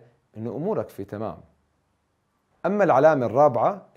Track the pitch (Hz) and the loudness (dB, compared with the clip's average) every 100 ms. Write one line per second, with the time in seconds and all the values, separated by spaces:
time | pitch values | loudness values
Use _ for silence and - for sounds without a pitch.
0 | - _ _ 107 117 107 180 180 107 - | -16 _ _ -14 -12 -8 -6 -6 -8 -12
1 | 98 104 107 - - _ _ _ _ _ | -14 -10 -12 -12 -20 _ _ _ _ _
2 | _ _ _ _ _ _ 175 208 180 127 | _ _ _ _ _ _ -4 0 2 4
3 | 151 147 117 113 147 120 139 196 - | 4 4 0 2 2 2 -2 -4 -12